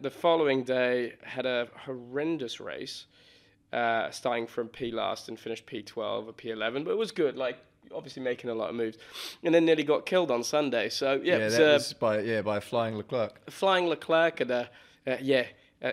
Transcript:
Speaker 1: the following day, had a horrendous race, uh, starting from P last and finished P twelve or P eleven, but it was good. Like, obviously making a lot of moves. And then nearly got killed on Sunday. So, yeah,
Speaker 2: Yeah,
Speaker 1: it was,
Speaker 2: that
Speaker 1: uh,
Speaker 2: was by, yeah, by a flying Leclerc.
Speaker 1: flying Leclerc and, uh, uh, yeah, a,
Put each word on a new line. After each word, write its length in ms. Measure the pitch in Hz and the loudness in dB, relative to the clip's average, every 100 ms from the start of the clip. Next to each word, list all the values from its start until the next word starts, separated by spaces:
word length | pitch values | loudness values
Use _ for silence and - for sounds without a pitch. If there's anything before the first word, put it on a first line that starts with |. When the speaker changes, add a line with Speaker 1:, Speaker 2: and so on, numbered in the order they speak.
Speaker 1:
the 100 | 135 | -8
following 540 | - 175 165 151 131 | 0 4 4 4 2
day, 500 | 127 127 123 123 117 - | 0 0 2 0 -2 -8
had 240 | - 131 127 | -12 -6 -2
a 220 | 123 120 - | -2 -4 -8
horrendous 760 | - 131 120 135 156 165 120 - | -12 -12 -8 -4 -2 -4 -6 -10
race, 460 | 107 67 135 - - _ - - _ _ _ | -10 -10 -10 -12 -16 _ -20 -20 _ _ _
uh, 380 | 120 117 113 82 | -2 0 0 -2
starting 360 | - 127 120 117 | -4 -2 -2 -4
from 220 | - 113 | -6 -8
P 220 | - 120 | -6 -6
last 380 | 113 101 101 - | -4 -4 -4 -10
and 100 | 113 | -12
finished 280 | 113 110 - | -10 -10 -10
P 160 | 117 | -14
twelve 460 | 104 - 104 107 110 | -12 -8 -4 -4 -8
or 40 | |
P 180 | 113 120 | -12 -10
eleven, 320 | 110 110 131 | -4 -4 -2
but 60 | 165 | -2
it 60 | 196 | -2
was 140 | 220 | -2
good. 240 | - 147 123 | 0 0 0
Like, 220 | 127 127 _ _ - | -4 -6 _ _ -14
obviously 280 | 160 151 135 | -14 -12 -6
making 280 | 127 123 123 | -4 -4 -4
a 40 | |
lot 160 | 113 92 | -4 -4
of 40 | |
moves. 240 | 117 113 110 - - - - | -2 -4 -6 -16 -14 -14 -4
And 100 | 170 | 4
then 100 | 165 | 6
nearly 200 | 165 156 | 6 4
got 200 | 147 143 | 4 2
killed 260 | - 185 165 | 2 2 2
on 120 | 120 | 0
Sunday. 460 | 117 151 143 120 104 | 0 0 2 0 0
So, 320 | - 135 139 | -2 0 0
yeah, 140 | 175 160 | 2 2
Speaker 2:
Yeah, 40 | |
Speaker 1:
it 40 | |
was, 120 | 107 117 | 4 6
Speaker 2:
that 120 | 156 | 6
Speaker 1:
uh, 20 | |
Speaker 2:
was 180 | 147 139 | 6 2
by, 260 | - 117 107 | -2 0 2
yeah, 200 | 107 110 | 0 0
by 140 | 101 104 | 0 -2
a 40 | |
flying 360 | - 120 113 110 | -2 -2 -2 -4
Leclerc. 540 | 107 127 107 - - | -4 -2 -2 -6 -18
Speaker 1:
flying 360 | - 196 185 175 | -2 2 4 2
Leclerc 540 | 151 - 165 165 160 | 0 2 4 4 2
and, 100 | 123 | -2
uh, 140 | 123 120 - - _ - | -2 -2 -10 -20 _ -6
uh, 100 | 127 | -2
yeah, 240 | 135 135 117 - _ _ | 2 2 2 -6 _ _
a, 100 | 127 | -6